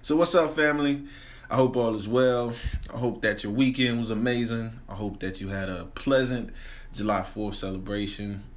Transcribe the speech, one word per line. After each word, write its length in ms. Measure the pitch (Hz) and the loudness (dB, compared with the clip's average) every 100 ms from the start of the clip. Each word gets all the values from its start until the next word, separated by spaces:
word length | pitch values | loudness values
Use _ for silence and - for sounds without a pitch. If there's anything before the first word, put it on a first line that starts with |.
So 160 | - 156 | 2 4
what's 180 | 170 | 6
up, 140 | 180 156 | 6 4
family? 560 | 156 151 147 143 139 - - - - - | 4 4 4 2 0 -4 -16 -18 -18 0
I 60 | |
hope 220 | 123 131 123 | 4 4 4
all 180 | 117 | 2
is 140 | 107 107 | 0 2
well. 460 | 123 127 123 120 123 - - - | 4 6 4 0 -4 -4 -4 -6
I 40 | 117 | -2
hope 240 | 120 - | -2 0
that 200 | 110 104 | -2 0
your 120 | 104 | -2
weekend 460 | 110 131 127 123 117 | 2 2 4 0 0
was 100 | 113 | -2
amazing. 640 | 110 123 120 117 117 113 113 - | 0 2 0 0 -2 -4 -10 -12
I 60 | |
hope 260 | 101 104 - | -6 -6 -4
that 180 | 95 95 | -6 -6
you 80 | 98 | -6
had 220 | 98 95 | -4 -4
a 160 | 90 90 | -6 -8
pleasant 540 | - 135 135 127 123 - - - - - | -6 2 4 4 -2 -6 -12 -14 -14 -12
July 300 | - 104 98 | -4 0 0
fourth 320 | 95 107 104 | -2 -6 -6
celebration 880 | 98 98 95 101 104 101 - 104 98 - | -4 -6 -6 -4 -4 -4 -6 -8 -8 -12